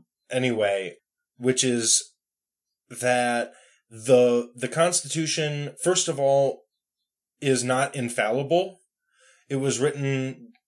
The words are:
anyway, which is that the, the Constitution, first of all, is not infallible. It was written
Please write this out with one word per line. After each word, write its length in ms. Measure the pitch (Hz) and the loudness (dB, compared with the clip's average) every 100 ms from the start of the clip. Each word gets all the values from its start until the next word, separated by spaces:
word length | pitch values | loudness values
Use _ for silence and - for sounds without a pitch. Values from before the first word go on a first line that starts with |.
| _ _ - | _ _ -6
anyway, 680 | 127 127 110 101 98 92 - _ _ _ - | -2 0 2 0 0 -4 -12 _ _ _ -6
which 280 | 123 127 | -2 0
is 480 | 131 120 110 - - _ _ _ _ _ _ _ - | 2 0 2 0 -2 _ _ _ _ _ _ _ -20
that 640 | 120 123 123 123 120 113 - _ _ _ | -4 0 2 2 -2 -4 -10 _ _ _
the, 600 | 113 113 127 123 120 120 | -10 4 6 6 4 -2
the 140 | 127 127 | -8 -6
Constitution, 1040 | 160 175 175 139 160 156 - 151 147 143 - | 0 0 0 -4 -6 -4 -2 -4 -4 -8 -4
first 240 | 175 180 - | 0 0 -2
of 140 | 139 | 0
all, 420 | 139 139 135 - _ _ _ _ _ _ _ - | 2 4 2 -2 _ _ _ _ _ _ _ -6
is 220 | 143 127 | 0 0
not 320 | 123 127 139 | 2 0 0
infallible. 840 | 143 120 120 107 123 139 170 185 - _ _ _ _ _ _ - | -2 -6 -2 0 0 0 0 0 -8 _ _ _ _ _ _ -6
It 60 | 139 | -4
was 220 | 135 117 | -2 0
written 720 | 143 143 139 135 131 127 - _ | 0 0 -2 -2 -4 -8 -18 _